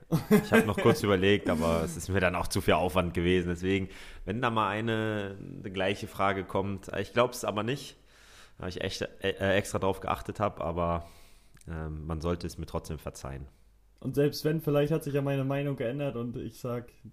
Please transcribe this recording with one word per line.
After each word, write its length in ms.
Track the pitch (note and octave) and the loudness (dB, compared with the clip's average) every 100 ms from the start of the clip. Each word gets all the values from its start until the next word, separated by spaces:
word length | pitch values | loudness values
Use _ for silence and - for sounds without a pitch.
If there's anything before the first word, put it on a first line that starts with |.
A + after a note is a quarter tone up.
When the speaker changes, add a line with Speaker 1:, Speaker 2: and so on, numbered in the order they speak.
| - D#3+ - G#3+ | -2 -2 6 4
Speaker 1:
ich 100 | - | 6
hab 140 | A3 G#2 | 4 4
noch 120 | G2+ | 4
kurz 220 | A#2 A2 | 4 4
<laughs> 0 | |
überlegt, 460 | G#2 F#2+ G2 G2+ F#2 | 4 6 6 4 4
aber 320 | E2 E2 E2 | 2 2 2
es 120 | E2 E2 | 0 -4
ist 120 | - | 0
mir 120 | F#2+ | 2
dann 140 | F2+ F2 | 4 2
auch 100 | - | 0
zu 120 | G2+ | 0
viel 140 | G#2 | 4
Aufwand 400 | E2+ F2+ F#2 F2 | 4 4 2 0
gewesen. 340 | F2 F2 F2+ F2 | 2 4 4 2
Deswegen, 400 | E2+ F#2 G2 F#2 - - - | -2 0 0 0 -8 -16 -12
wenn 160 | - A2 | -6 -2
da 80 | B2 | 0
mal 180 | A2+ G2+ | 2 2
eine, 680 | G#2+ A2+ A2 A2 G#2+ G2 G2 F2+ F2+ | 0 0 0 0 -2 -4 -8 -12 -12
eine 100 | G2 | -8
gleiche 340 | F#2+ F#2 G#2 - | -2 0 0 -6
Frage 360 | - G2 F#2+ | 0 0 0
kommt, 440 | F2+ G2+ G2 G2 - - | 0 -2 -2 -4 -6 -6
ich 140 | G2 | -2
glaub's 320 | A#2 B2 - | 2 2 2
aber 180 | G#2+ G2+ | -2 -2
nicht, 340 | A2 C#3+ - - - - - - - - | -2 -4 -8 -18 -20 -20 -20 -20 -20 -10
weil 100 | F2+ | -8
ich 100 | F2+ | -4
echt, 200 | F#2+ - | -4 -4
äh, 60 | - - | -8 -4
äh, 340 | G2 - G2 F#2+ | -4 0 2 2
extra 220 | - G2+ | 2 -2
drauf 220 | F#2+ F#2+ | -2 -2
geachtet 400 | G2 - - G2 | -2 -4 -4 -2
hab, 200 | G#2 - | -2 -2
aber, 460 | E2 E2+ E2+ E2+ - - - - - - - | -4 0 0 0 -4 -18 -20 -20 -20 -20 -10
ähm, 380 | D#2+ D#2 D#2 D#2 | -8 -6 -8 -6
man 140 | D#2+ | -2
sollte 260 | E2 F2 E2+ | 0 -2 -4
es 120 | - | -8
mir 80 | D#2+ | -6
trotzdem 320 | E2 - D2+ | -8 -6 -8
verzeihen. 480 | - - C2 C2+ C#2 - - _ _ _ | -8 -10 -10 -10 -12 -18 -20 _ _ _
Speaker 2:
Und 140 | C3 C3+ | -4 2
selbst 280 | C#3+ - | 0 0
wenn, 160 | D3+ D#3+ | -2 0
vielleicht 320 | D#3 C#3+ D3 | 2 2 2
hat 100 | D#3+ | 0
sich 120 | D3+ | 0
ja 80 | C#3 | -2
meine 220 | C#3 C#3 | 0 0
Meinung 320 | C3 C#3 C#3+ C#3 | 0 -2 -2 -2
geändert 400 | A#2 C#3 C#3+ A#2+ | -2 -2 -4 -4
und 200 | A#2+ B2 | -6 -6
ich 220 | A2+ - | -8 -8
sag 300 | B2 A#2+ A#2 - A2 | -6 -6 -8 -18 -20